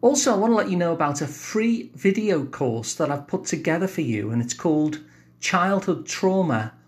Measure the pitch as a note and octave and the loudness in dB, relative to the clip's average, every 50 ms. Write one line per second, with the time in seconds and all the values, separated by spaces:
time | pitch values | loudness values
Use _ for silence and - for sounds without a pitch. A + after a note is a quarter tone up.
0 | - A#3+ D4 C#4+ - C#4+ A3+ G3 G3+ A3+ A#3 G#3+ G3+ G3 F#3 F3+ F3 E3+ E3 E3 | 6 4 4 4 2 2 2 4 4 4 4 4 2 2 0 0 2 0 2 0
1 | E3 D3 C#3+ D3 D#3 C3+ - - - - - A3 A3 A#3 A#3 A3+ - - - - | 0 0 0 -2 -4 -6 -8 -10 -12 -6 -2 0 2 2 0 0 -2 -10 -16 0
2 | - G3 F#3+ G#3+ G#3+ G#3+ F#3+ D#3 C3 A#2+ - - D3 B2 A2+ A2+ A2+ - - - | 2 2 2 2 2 0 0 0 0 -4 -4 -2 -2 -2 0 -2 -4 -8 -4 -2
3 | E3 C#3 C#3+ C#3+ C#3+ - - F#3 - - - D#3+ E3 E3 D#3+ E3 F#3 F#3 - - | -2 -2 -2 -4 -6 -6 -6 -6 -4 -4 -4 0 0 0 0 2 0 -2 -2 -4
4 | D#3+ B2+ A2+ G#2 G#2 G#2+ A2+ A#2+ A#2 A#2+ - - - F3 D#3 D3+ D3+ D3+ D3+ - | -2 -2 -2 -2 -2 -2 -2 -2 -2 -2 -4 -4 0 2 2 2 2 0 -2 -6
5 | - - - - - _ _ _ - - - F#3 F3 F#3+ G3 G3 F#3+ - F3 D3+ | -12 -16 -20 -20 -20 _ _ _ -6 -2 0 0 2 2 0 0 0 -2 -4 -4
6 | - - - - - F#3 F#3 F#3+ F#3 E3 C3 A2 G#2+ A#2 - - _ | -4 -10 -8 -2 0 0 2 2 2 2 0 0 -2 -4 -10 -16 _